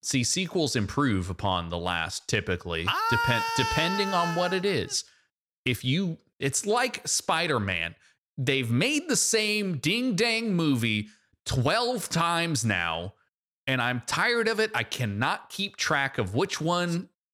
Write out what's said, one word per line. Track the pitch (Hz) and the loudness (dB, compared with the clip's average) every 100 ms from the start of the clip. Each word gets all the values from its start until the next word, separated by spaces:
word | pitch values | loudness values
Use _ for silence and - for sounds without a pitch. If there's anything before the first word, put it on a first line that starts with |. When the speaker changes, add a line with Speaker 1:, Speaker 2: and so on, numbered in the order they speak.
Speaker 1:
See, | - 135 | 0 0
sequels | 120 - 185 190 147 127 | 2 0 0 0 0 0
improve | 98 - 143 98 90 | 0 2 2 2 0
upon | 90 101 92 85 | -2 0 0 -2
the | 87 | -4
last, | 87 87 80 - - | -2 -2 -2 -6 -2
typically, | 107 - 90 87 82 82 | -2 0 -4 -2 -4 -2
depen-, | |
Speaker 2:
Ah! | 370 453 466 466 - 453 453 | -2 0 0 2 0 0 -2
Speaker 1:
depending | 453 147 165 196 196 | 0 0 0 0 0
on | 185 170 165 | 0 0 0
what | 180 | 0
it | 185 | 0
is. | 196 165 92 - - _ _ _ _ _ - | 0 -2 -2 -4 -6 _ _ _ _ _ -2
If | 120 | -2
you, | 127 151 190 160 _ _ | 0 0 0 -6 _ _
it's | 135 - 196 | -2 -2 0
like | 226 254 - - | 2 0 -2 -4
Spider-Man. | - - 165 170 131 98 90 82 80 _ _ _ - | -4 0 0 2 0 0 -2 -2 -8 _ _ _ -4
They've | 127 135 120 | 0 2 2
made | 117 220 302 349 | 2 2 0 0
the | 233 | 0
same | - 226 214 214 196 156 | 2 2 2 0 0 -2
ding-dang | 147 220 254 185 233 226 226 180 | 0 0 0 2 2 2 0 2
movie | 160 131 117 107 107 - _ _ - | 4 2 2 0 -2 -12 _ _ -4
twelve | 131 123 208 240 247 - | 0 2 2 2 -2 -2
times | 165 170 170 170 143 | 0 2 2 0 0
now, | 117 92 85 82 90 - _ _ _ _ - | 2 2 2 -2 -6 -12 _ _ _ _ -2
and | 131 | 0
I'm | 120 127 - | 2 -2 -4
tired | - 214 240 226 | -2 2 2 2
of | 220 | 2
it. | 220 | 0
I | 165 | 0
cannot | 117 - 120 101 131 196 - | -4 -2 -2 0 -2 -2 -8
keep | - 98 - | -8 -8 -4
track | - 151 135 - | 0 0 0 -2
of | 98 | -2
which | 110 196 - | 0 -2 -2
one | 156 175 175 170 - _ _ | 0 0 0 -2 -6 _ _